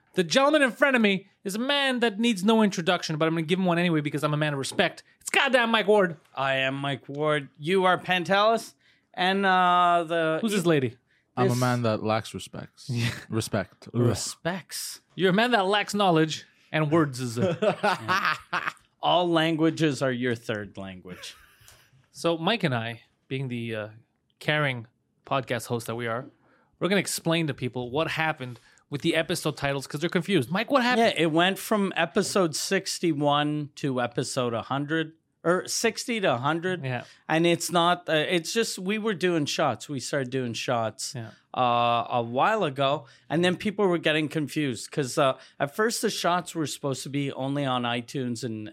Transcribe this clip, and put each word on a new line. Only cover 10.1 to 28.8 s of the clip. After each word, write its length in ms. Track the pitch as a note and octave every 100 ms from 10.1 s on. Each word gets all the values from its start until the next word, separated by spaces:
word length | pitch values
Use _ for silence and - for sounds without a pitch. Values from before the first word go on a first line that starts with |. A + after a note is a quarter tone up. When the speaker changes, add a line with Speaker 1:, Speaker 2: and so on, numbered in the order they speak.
| E3+ D#3+ D#3+
Speaker 1:
Who's 120 | A3
this 120 | G3+
Speaker 2:
e- 40 | E3+
Speaker 1:
lady? 280 | D3+ B2 - _ _ _ -
Speaker 3:
I'm 100 | B2+
a 20 |
Speaker 2:
this 80 | B2
Speaker 3:
man 220 | B2 B2
that 200 | A#2 G#2+
lacks 320 | A2 A2 -
respects. 540 | F#2+ - - - - -
Speaker 1:
Yeah. 220 | A#2+ A#2 - -
Speaker 3:
Respect. 600 | A2 - G#2+ F2+ _ -
Ugh. 60 | A#2
Speaker 2:
Respects. 1000 | A#2 G2+ - - E3 F#3 - - - - _
Speaker 1:
You're 160 | D3+ F#3
a 40 |
man 180 | F#3+ B3
that 140 | A3+ F#3
lacks 280 | G#3 G3
knowledge 520 | G3+ F#3+ D#3+ D#3+ D3 - _ _
and 180 | D#3 D3+
words 300 | E3 D3 B2
is 180 | B2 A#2
a 1000 | F#3 E3 G#3 - G#3 F3+ A#2 F#3 E3+ D3+ -
Speaker 2:
<laughs> 520 | F3 - - _ _
All 260 | D3 E3 F3
languages 720 | E3 D#3+ D#3 E3 C#3 D#3 B2+
are 80 | C3+
your 220 | A#2+ B2
third 420 | A#2 - G#2+ G2 G2
language. 580 | F#2+ F#2 F2+ F#2 - - - _ - - _ _ _
Speaker 1:
So 240 | - E3+ E3
Mike 260 | E3+ A3+
and 100 | D#3+
I, 280 | A#2+ A2+ A2+ _ _ _
being 200 | C3+ C3+
the, 260 | A#2+ A#2 A2
uh, 120 | G#2+ A2 _ _ _ _
caring 460 | - D3+ C#3+ B2 A2+ _ _ _ -
podcast 400 | C3+ B2 A#2+ -
hosts 180 | A#2+ A2+
that 80 |
we 120 | A#2 A#2
are, 200 | A#2 C3+ _ _ _ _ _
we're 100 | F3+
gonna 120 | G3
explain 460 | - - E3 E3 D#3
to 80 |
people 360 | B2 B2 B2+ B2
what 180 | C3+ D#3
happened 520 | - D#3+ D3 B2 A2+ _ _